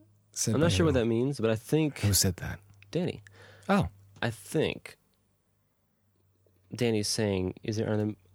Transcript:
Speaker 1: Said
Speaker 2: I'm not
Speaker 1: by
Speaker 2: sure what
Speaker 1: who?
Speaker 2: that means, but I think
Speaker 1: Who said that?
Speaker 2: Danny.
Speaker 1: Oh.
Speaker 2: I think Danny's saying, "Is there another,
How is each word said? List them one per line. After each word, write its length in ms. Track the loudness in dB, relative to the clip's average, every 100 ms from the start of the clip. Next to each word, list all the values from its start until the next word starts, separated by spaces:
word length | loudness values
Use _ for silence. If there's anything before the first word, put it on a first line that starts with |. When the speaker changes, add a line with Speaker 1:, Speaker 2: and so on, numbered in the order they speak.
| _ _ _
Speaker 1:
Said 220 | -6 -2
Speaker 2:
I'm 60 | 2
not 60 | 2
Speaker 1:
by 80 |
Speaker 2:
sure 120 | 4 4
what 80 |
Speaker 1:
who? 60 | 4
Speaker 2:
that 60 | 2
means, 340 | 2 0 0
but 100 | 0
I 60 | 0
think 440 | 0 2 2 0
Speaker 1:
Who 120 | 0
said 240 | 2 2 -2
that? 220 | -8 -10 -14 -20 -8
Speaker 2:
Danny. 320 | -4 -4 -6 -12 -20 -20 -10 0
Speaker 1:
Oh. 200 | 2 2 -4 -20 -6
Speaker 2:
I 80 | -6
think 640 | -6 -4 0 0 -2 -10 -20 _ _ _ _ _ _ _ _ _ _ _ _ _ _ _ _ _
Danny's 340 | -2 0 0 0
saying, 460 | -2 0 0 -2 -4
"Is 140 | -6 -4
there 100 | -2
another, 280 | 0 -2 -6 _